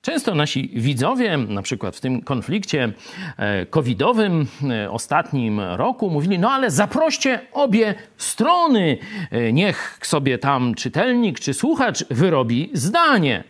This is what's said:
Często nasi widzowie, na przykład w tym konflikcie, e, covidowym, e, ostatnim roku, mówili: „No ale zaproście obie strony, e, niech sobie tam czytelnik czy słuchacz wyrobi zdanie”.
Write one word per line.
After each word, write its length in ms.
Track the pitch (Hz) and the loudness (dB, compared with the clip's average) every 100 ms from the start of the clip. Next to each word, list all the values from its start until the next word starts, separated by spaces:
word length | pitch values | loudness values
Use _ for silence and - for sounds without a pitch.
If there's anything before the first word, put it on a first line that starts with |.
Często 320 | - 311 - | -2 -2 -2
nasi 360 | 170 147 135 139 | 0 0 -2 -4
widzowie, 600 | 120 120 131 147 254 233 151 | -2 0 2 0 2 0 0
na 240 | 104 101 | -2 -4
przykład 340 | - 120 98 - | -4 -6 -6 -6
w 40 | |
tym 220 | 127 127 | -4 -4
konflikcie, 680 | - 131 107 196 190 151 120 101 - - 180 - | -2 -4 -2 -4 -2 -2 -2 -4 -16 -14 -12 -4
e, 300 | 104 101 90 | -2 -2 0
covidowym, 800 | 156 127 98 226 233 208 170 143 - 139 | -2 0 0 0 2 2 0 -2 -4 -4
e, 200 | 113 104 | -4 -4
ostatnim 720 | 113 - 147 160 139 113 104 | -6 -2 -2 0 -2 0 -2
roku, 500 | 95 90 185 262 185 | -2 -2 -2 0 -2
mówili: 280 | 151 165 185 | 0 0 2
„No 120 | 208 | 2
ale 200 | 269 254 | 2 0
zaproście 720 | 135 202 262 320 - 269 247 - | 2 0 2 0 2 0 -2 -4
obie 420 | - 277 214 214 190 - _ | 0 2 4 2 -2 -10 _
strony, 840 | - - 247 359 339 240 170 131 - 214 170 | -8 0 2 4 4 4 4 0 -4 -10 -4
e, 220 | 117 117 | -2 2
niech 460 | 123 196 - - - | 4 2 0 -8 -10
sobie 360 | - 156 135 123 | -2 0 0 0
tam 360 | 139 135 123 | 2 2 0
czytelnik 680 | 110 131 143 240 240 226 135 | -2 -4 -2 0 2 0 -2
czy 140 | - | -4
słuchacz 500 | 131 254 330 247 - - | -2 0 0 0 -2 -4
wyrobi 600 | 120 185 151 120 117 165 | 2 4 4 2 0 0
zdanie”. 720 | 233 135 330 330 254 147 101 - | -2 0 2 4 4 4 0 -6